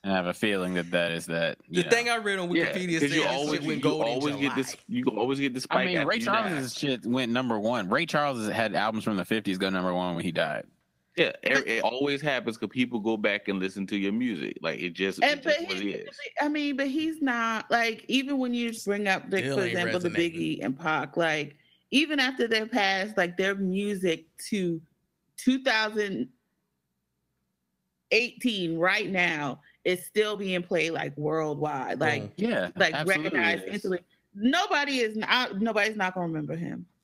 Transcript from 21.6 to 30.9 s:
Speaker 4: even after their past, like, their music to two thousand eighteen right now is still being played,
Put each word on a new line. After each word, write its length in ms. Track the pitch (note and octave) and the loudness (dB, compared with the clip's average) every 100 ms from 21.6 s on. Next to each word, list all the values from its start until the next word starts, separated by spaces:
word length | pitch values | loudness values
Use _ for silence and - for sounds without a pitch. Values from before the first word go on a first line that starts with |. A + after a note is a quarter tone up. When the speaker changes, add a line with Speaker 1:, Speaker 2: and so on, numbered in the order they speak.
| _ _ _ | _ _ _
Speaker 4:
even 300 | B3+ D4 D4 | 2 2 2
after 260 | C4 C4 A#3 | 0 2 0
their 200 | A3 A3 | 2 0
past, 500 | A#3+ G3 F#3+ G3+ G#3 | 2 2 2 0 0
like, 200 | F3 F3 | 0 2
their 200 | F#3+ G3 | 0 2
music 720 | F#3+ F#3+ G3+ G3 F3+ D#3+ - - - | 0 0 -2 0 0 0 -6 -14 -4
to 300 | G#3 F3+ E3 - _ _ _ _ - | 0 0 -2 -8 _ _ _ _ 0
two 280 | - C4 | 2 2
thousand 640 | C4 A3 G#3+ A3 G3+ F3 C4 _ _ _ _ _ _ _ _ _ _ _ _ _ _ _ _ _ _ | 2 2 2 0 -2 -2 -6 _ _ _ _ _ _ _ _ _ _ _ _ _ _ _ _ _ _
eighteen 680 | G#3+ A#3+ - B3 G3+ E3+ E3 | 0 0 -2 -2 0 -2 2
right 320 | F3+ G3+ G3 | 2 2 0
now 500 | F#3+ F3 D#3 C#3+ C3+ _ _ | 0 0 0 -4 -6 _ _
is 200 | - F3+ | -2 -2
still 320 | - G#3+ G#3+ G3 | 0 0 0 0
being 260 | G3 F3+ | -2 -2
played, 260 | F3 F3 D#3+ | 0 0 2